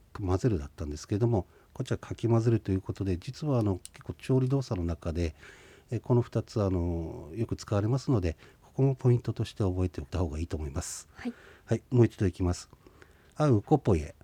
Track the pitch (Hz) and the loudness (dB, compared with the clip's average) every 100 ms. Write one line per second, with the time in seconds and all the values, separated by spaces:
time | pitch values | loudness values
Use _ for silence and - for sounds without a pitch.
0 | _ - 92 92 127 90 71 - 76 76 | _ -6 -2 0 2 0 -4 -8 -8 -8
1 | - 104 117 107 - _ _ - 123 110 | -4 0 2 2 -2 _ _ -10 -6 -6
2 | - - 113 117 117 113 - 95 - - | -6 -4 2 2 4 2 2 -2 -2 -4
3 | 95 87 - - 151 123 104 90 - - | -2 -2 -4 -6 -2 0 2 0 -6 -14
4 | - - - 131 127 139 - 90 85 82 | -12 -8 0 0 2 0 -2 -2 -2 -4
5 | 85 80 80 - - - - - _ 117 | -4 -2 -2 -4 -16 -20 -20 -20 _ -6
6 | - 120 117 117 - 110 98 90 87 82 | 2 2 2 -2 -4 0 0 2 0 -2
7 | 80 80 78 82 107 - - 101 107 135 | -4 -10 -10 -6 -6 -6 -2 -2 0 0
8 | - 117 87 - - - - - 135 131 | 0 0 0 -4 -10 -20 -10 0 2 2
9 | 123 120 - - 110 - 98 90 90 - | 2 2 0 -4 -4 -2 0 2 0 -2
10 | 73 87 85 76 82 76 73 78 - - | -6 -2 -2 -2 -4 -4 -6 -6 -6 -10
11 | - - 240 - - - - 117 - 123 | -14 -12 -10 -12 -16 -18 -4 -4 2 4
12 | 110 - 98 - 90 92 - - - - | 4 4 -2 0 0 -2 -6 -20 -20 -20
13 | - - - - 151 110 - 147 - 85 | -20 -20 -12 0 2 4 4 2 4 2
14 | 73 - | 0 -10